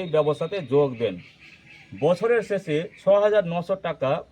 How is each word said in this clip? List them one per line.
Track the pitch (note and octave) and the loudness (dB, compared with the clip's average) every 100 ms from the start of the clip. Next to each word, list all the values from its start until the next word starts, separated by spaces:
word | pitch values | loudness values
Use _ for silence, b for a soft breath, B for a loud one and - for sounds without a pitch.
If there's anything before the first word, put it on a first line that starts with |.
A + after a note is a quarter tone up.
| F3+ | 2
ব্যবসাতে | D#3 D3+ C#3+ D#3+ G3 B2+ | 2 2 -2 -4 -6 0
যোগ | C#3+ C#3+ A#2 | 2 2 0
দেন। | A2+ F2 - _ - - - - - G2 | -4 -4 -14 _ -20 -20 -20 -20 -20 -2
বছরের | C#3+ F3 A3+ A#3+ - | 0 2 2 0 0
শেষে | G3 F3+ D3+ F3 - | -6 -2 -4 -4 -4
ছ | F#3+ G3+ | 2 4
হাজার | G#3 G#3 E3+ | 4 2 0
নশো | F3 E3+ F#3+ E3+ | -6 -4 -6 -6
টাকা | D3 C3+ D#3 - | -4 -2 -2 -6